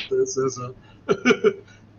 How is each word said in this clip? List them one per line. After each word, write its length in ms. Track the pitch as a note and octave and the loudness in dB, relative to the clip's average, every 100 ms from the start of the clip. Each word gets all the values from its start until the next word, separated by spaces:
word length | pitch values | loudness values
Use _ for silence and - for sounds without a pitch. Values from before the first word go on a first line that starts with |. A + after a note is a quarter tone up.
| - | 0
This 260 | C3 C3 C3 | 0 0 0
isn't. 400 | C3 B2 B2 - - - - | -2 -4 -10 -14 -20 -16 -2
<laughs> 560 | G#3 B3 - G#3+ - - - - | 0 2 4 2 0 -10 -20 -20